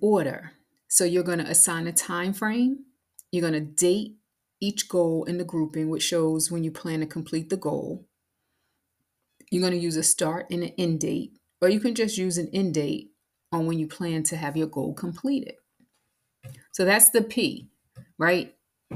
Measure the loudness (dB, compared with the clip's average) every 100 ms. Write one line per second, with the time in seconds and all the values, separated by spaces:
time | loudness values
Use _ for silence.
0 | 2 2 2 -4 -12 -20 _ _ -2 2
1 | 2 2 0 -2 0 4 4 2 -2 -2
2 | -2 -2 -2 -2 -2 2 2 0 -8 _
3 | _ -20 -6 0 2 0 -2 0 2 2
4 | -2 -12 _ _ _ -6 -4 -4 -2 2
5 | 2 2 -2 -4 -2 -2 -2 -2 -2 -2
6 | 0 2 2 2 0 -2 -4 -4 -4 -4
7 | -4 -6 -6 -4 -2 -4 -2 -4 -4 -8
8 | -12 _ _ _ _ _ _ _ _ _
9 | _ _ _ _ -4 0 2 2 0 0
10 | 2 2 0 -2 -4 -4 -4 0 0 0
11 | 0 -2 -4 -12 _ 2 4 4 2 0
12 | 0 0 0 0 -2 0 0 0 0 -2
13 | -8 _ _ _ _ -2 0 0 -2 -4
14 | -4 0 -2 -2 -4 -2 -2 -2 -6 -4
15 | -8 -4 -2 -2 -4 -14 _ _ _ _
16 | _ _ _ _ -20 -20 -10 0 4 6
17 | 6 6 2 0 -2 -2 -12 _ _ -20
18 | -14 -2 2 2 0 -12 _ _ -16